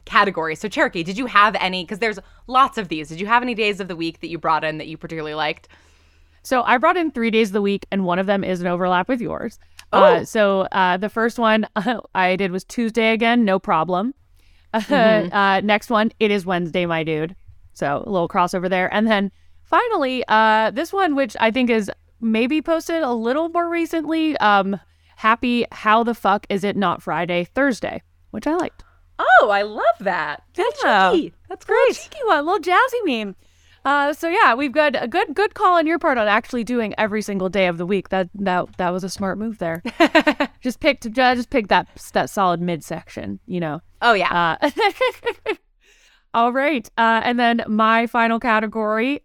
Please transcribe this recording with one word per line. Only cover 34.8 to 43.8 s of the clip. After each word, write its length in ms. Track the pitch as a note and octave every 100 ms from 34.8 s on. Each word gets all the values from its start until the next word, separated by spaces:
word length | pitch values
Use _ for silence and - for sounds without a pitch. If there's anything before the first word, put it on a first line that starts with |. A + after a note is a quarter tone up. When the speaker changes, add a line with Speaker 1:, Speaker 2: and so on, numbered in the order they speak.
| D4+ A#3
Speaker 2:
a 60 | A#3+
good, 240 | F4 A4+ E4
good 200 | G#4+ -
call 200 | G4 F4
on 100 | D#4
your 140 | E4+
part 180 | E4 B3
on 100 | G#3
actually 360 | G#3+ - B3
doing 300 | G#3+ B3 G#3+ -
every 240 | G#3+ G#3+
single 280 | G#3 G3 F#3
day 180 | G3 F3+
of 100 | E3
the 80 | F3
week. 240 | G3+ -
That, 200 | F#3+ F3+ G3
that, 420 | F#3+ F3+ - -
that 140 | F3
was 120 | F3+
a 60 | F#3+
smart 280 | - F#3+ G3
move 200 | A3+ G#3
there. 260 | E3+ E3+ A#3 -
Speaker 1:
<laughs> 640 | D#4+ D#4+ D#4 A#3+ C#4 -
Speaker 2:
Just 180 | B3+ -
picked, 240 | D4+ C#4
ju-, 80 | A3+ A#3 B3+ B3
just 140 | A#3+
picked 180 | C#4 G3
that, 220 | F#3 - - -
that 160 | G3+ C3+
solid 320 | - F#3 E3+
midsection, 760 | F3 D#3+ - E3 - - G3 G3 -
you 140 | F3+
know. 220 | D#3+ D3+